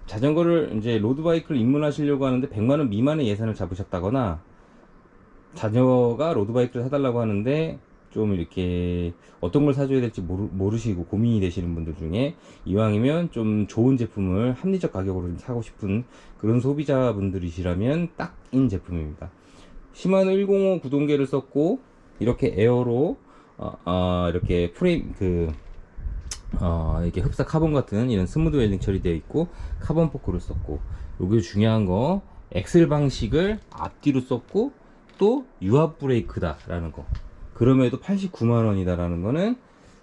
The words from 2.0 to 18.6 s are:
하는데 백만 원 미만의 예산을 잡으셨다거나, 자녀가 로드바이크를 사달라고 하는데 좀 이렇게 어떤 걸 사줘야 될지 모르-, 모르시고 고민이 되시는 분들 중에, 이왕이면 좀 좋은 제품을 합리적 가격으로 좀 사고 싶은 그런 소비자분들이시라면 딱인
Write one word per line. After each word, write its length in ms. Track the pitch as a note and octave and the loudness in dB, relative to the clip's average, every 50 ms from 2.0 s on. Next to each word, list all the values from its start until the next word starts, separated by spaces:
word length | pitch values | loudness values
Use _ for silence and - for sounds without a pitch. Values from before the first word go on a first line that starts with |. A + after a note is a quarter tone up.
| D3 C#3+ C#3+ C3 C#3 | 0 0 2 2 2
하는데 220 | C3 B2+ B2+ C3 - | 0 0 0 -2 -2
백만 300 | F#2+ G#2 G#2+ B2 C#3+ D#3+ | -2 0 2 2 2 2
원 100 | D3 A2+ | 2 0
미만의 380 | G2 G#2+ B2+ D3 D#3 D#3+ C3+ | 0 2 2 2 2 2 0
예산을 280 | G#2 G2+ G2+ A2+ A2+ G#2 | 0 0 -2 -2 -4 -2
잡으셨다거나, 840 | - F#2+ F2 F#2 F2 G2 - - F2 F2 G2+ B2+ C3+ A#2+ F#2+ E2+ E2 - - - - - - - - - - - - - - _ - - - - - - - - | -4 -4 -6 -6 -8 -8 -4 -4 -2 -2 0 0 0 0 -2 -2 -6 -10 -18 -20 -20 -20 -20 -20 -20 -20 -20 -20 -20 -20 -20 _ -20 -20 -20 -20 -20 -20 -20 -12
자녀가 800 | - - G#2+ G#2+ B2 B2+ C3 B2+ B2 B2 A#2 A#2 B2 D3+ E3 D#3+ | -6 -4 0 2 4 4 6 6 4 4 2 2 0 0 0 0
로드바이크를 500 | A2+ G2+ G#2+ A#2 B2 B2 B2 - A#2+ A#2+ | 0 0 0 2 0 0 0 -2 -4 -4
사달라고 360 | C3 C#3+ C#3+ C#3 B2+ A#2 A#2+ | -2 -2 0 0 0 0 0
하는데 600 | A#2 A2 G2+ G2+ G#2+ B2+ C#3+ D#3 D#3+ D#3+ - - - _ - - _ - | 0 0 0 0 0 0 0 0 -2 -4 -6 -12 -16 _ -20 -20 _ -8
좀 220 | - G#2+ G#2+ G#2 G2 | -4 -2 0 0 0
이렇게 800 | F2 E2+ - - F#2+ F2+ F2+ F2+ F2 F2 F2 F2 F2 F2 E2+ E2+ - - - - - | -2 -2 -4 -4 -4 -2 -2 0 -2 -2 -2 -2 -2 -4 -4 -6 -10 -20 -20 -10 -6
어떤 260 | F2 F2+ - D3 D3 | -4 0 2 2 2
걸 80 | D3 C3 | 2 2
사줘야 280 | C#3+ C#3 C3+ C3+ C3 | 0 0 0 0 0
될지 200 | A#2+ A2+ - - | 0 -2 -4 -6
모르-, 280 | F2+ E2+ F2+ F#2 G#2 - | -6 -6 -4 -4 -4 -4
모르시고 540 | F#2 F#2+ F#2+ G2+ A2 A2+ G#2+ A2+ F#2+ F2 E2 | -4 -2 -2 0 -2 -2 -2 -2 -4 -4 -4
고민이 340 | - G2+ G2 A#2 A#2+ A2+ G#2 | -4 -2 0 2 2 2 2
되시는 340 | F#2 F2 E2+ G2 F2 F2 E2 | 0 0 -2 -4 -4 -4 -4
분들 220 | E2+ D#2+ E2 D2+ | -4 -6 -8 -8
중에, 400 | D#2+ E2 D#2 F2 A2 C#3 D3 - - - - - - - | -8 -6 -4 -2 -2 -2 -4 -4 -10 -20 -20 -20 -14 -6
이왕이면 680 | F2+ F#2 G#2+ A2 G#2+ G#2 G#2 A#2+ C#3 D#3 E3+ E3+ D#3+ | -2 0 2 2 2 2 2 2 2 2 0 -2 -4
좀 360 | - A#2+ A2 G#2+ G#2+ G#2 G2+ | -4 -2 -2 0 0 0 -2
좋은 300 | - - A2+ A#2 C3 C3+ | -2 0 2 4 4 4
제품을 560 | A#2 A#2 G#2+ - G#2 G2 F#2 F2+ G2+ A#2+ B2+ B2+ | 2 0 -2 -2 -2 -2 0 0 2 0 0 -2
합리적 380 | - - F#3+ F#3+ F#3 - - | -2 -2 -2 -2 0 -2 -2
가격으로 360 | - F#2+ F#2+ G2 F#2 F#2 F2 | -4 -2 -4 -2 -4 -4 -4
좀 100 | F2 E2+ | -6 -8
사고 240 | D#2+ - - A#2+ A#2+ | -8 -8 -6 -6 -6
싶은 420 | A2 - - - G#2+ F#2+ G2 A#2 B2+ - - - - - - | -6 -8 -12 -8 -4 -2 -2 -2 -4 -6 -16 -20 -20 -20 -12
그런 220 | - - G#2+ A#2 B2 | -4 0 2 2 2
소비자분들이시라면 1500 | A2+ C3+ C#3+ D3+ C#3+ D3 C#3 C3 B2+ A#2+ G#2 G2 G2 G2 F2+ F#2 F2 E2+ E2 F#2+ E2+ F2+ F2 F2+ G#2+ B2+ D3 E3+ F3 E3 - | 2 0 -2 -2 0 0 2 2 2 2 0 0 -2 -2 -2 -4 -6 -6 -6 -4 -2 -2 0 0 0 0 0 0 -2 -4 -6
딱인 500 | - - - - - - - - C3 | -8 -10 -10 -10 -16 -12 -2 0 2